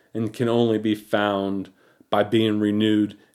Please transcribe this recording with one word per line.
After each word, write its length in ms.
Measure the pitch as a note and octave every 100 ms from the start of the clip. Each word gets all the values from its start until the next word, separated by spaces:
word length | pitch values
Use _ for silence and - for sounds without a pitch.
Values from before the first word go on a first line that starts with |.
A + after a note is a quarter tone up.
| _
and 180 | A2+ A2
can 160 | - A#2
only 300 | A#2+ A#2 A2
be 160 | A2
found 760 | G#2+ - A2 G#2 G2 G2 G2 F#2+ - _ _ _
by 120 | G#2
being 360 | G#2 A2+ A2 G#2+
renewed 580 | G#2 G#2 G#2+ G#2+ G#2 - _